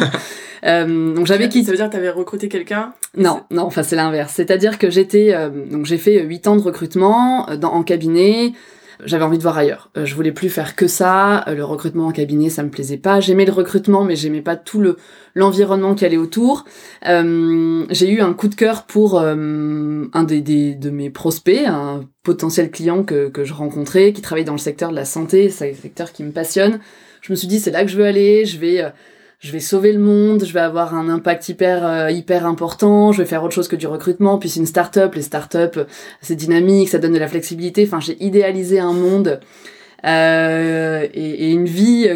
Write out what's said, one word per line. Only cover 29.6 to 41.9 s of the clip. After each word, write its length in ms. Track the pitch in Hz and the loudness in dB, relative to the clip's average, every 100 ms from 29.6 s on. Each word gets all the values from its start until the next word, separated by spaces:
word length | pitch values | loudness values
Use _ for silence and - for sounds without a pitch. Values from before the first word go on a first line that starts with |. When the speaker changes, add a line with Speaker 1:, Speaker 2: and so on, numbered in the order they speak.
| 156 196 202 | -2 2 4
Speaker 2:
le 60 | 208 | 4
monde, 460 | 208 208 208 214 | 4 4 4 2
je 80 | 185 | 0
vais 80 | 170 | -2
avoir 340 | 165 165 165 | -2 -2 -4
un 140 | 165 165 | -4 -2
impact 400 | 165 175 170 - | -2 -2 -2 -6
hyper, 360 | 170 185 180 | -2 0 2
euh, 260 | 170 165 160 | -2 -2 -2
hyper 340 | 170 165 180 170 | -4 -2 -2 0
important, 640 | 170 165 - 208 208 208 | -4 -6 0 4 6 6
je 80 | 202 | 4
vais 60 | 170 | 0
faire 140 | 160 | -2
autre 100 | 165 | -4
chose 140 | 180 175 | -4 -4
que 80 | |
du 140 | 160 156 | -4 -6
recrutement. » 500 | 156 185 175 202 196 | -4 -4 0 2 2
Puis 100 | 170 | -2
c'est 120 | 160 | -4
une 60 | 160 | -2
start-up, 500 | 185 170 202 190 165 | 0 0 2 0 -2
les 60 | |
start-up, 520 | 139 151 147 170 170 160 | -8 -8 -6 -2 -2 -2
euh, 60 | 143 - - - | -8 -10 -20 -20
c'est 160 | - 165 | -8 -6
dynamique, 520 | 160 170 185 196 190 | 0 2 4 4 4
ça 120 | 165 | 0
donne 120 | 160 | 0
de 60 | 165 | 0
la 80 | 156 | 0
flexibilité. 560 | 170 - 165 175 202 | -6 -8 -8 -4 0
Enfin, 140 | 208 170 | 2 0
j'ai 180 | 151 156 | -6 -6
idéalisé 560 | 196 196 190 190 180 190 | -2 0 0 -2 0 0
un 140 | 175 | 2
monde, 480 | 175 180 196 185 135 - - - - - _ 156 | 0 2 2 0 -2 -8 -20 -20 -20 -20 _ -2
euh, 1000 | 160 160 160 165 160 165 160 160 156 147 | 2 4 4 2 0 -2 -2 -2 -4 -4
et, 360 | - 156 151 160 | -6 -8 -4 0
et 20 | |
une 160 | 165 175 | 0 0
vie 420 | 170 220 | 2 2